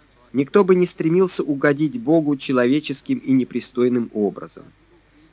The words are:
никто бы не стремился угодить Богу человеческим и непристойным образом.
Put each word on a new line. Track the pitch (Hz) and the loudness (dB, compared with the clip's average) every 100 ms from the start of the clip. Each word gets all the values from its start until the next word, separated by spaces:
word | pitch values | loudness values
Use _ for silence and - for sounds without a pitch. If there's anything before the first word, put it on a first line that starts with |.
| _ _ _ | _ _ _
никто | 120 143 208 185 | -4 0 2 4
бы | 185 | 4
не | 175 | 2
стремился | - 170 170 185 - | -2 0 2 2 -2
угодить | 151 139 147 143 156 120 | -4 0 0 0 -2 -4
Богу | 117 165 147 139 | 0 0 2 -2
человеческим | - 127 123 143 - 135 - 131 | -2 0 2 0 -4 -10 -6 -6
и | - | 0
непристойным | 131 123 123 - - 123 123 117 | 0 0 -6 -8 -2 0 0 -2
образом. | 110 101 87 82 - - _ _ _ _ _ _ | -2 -4 -4 -12 -18 -20 _ _ _ _ _ _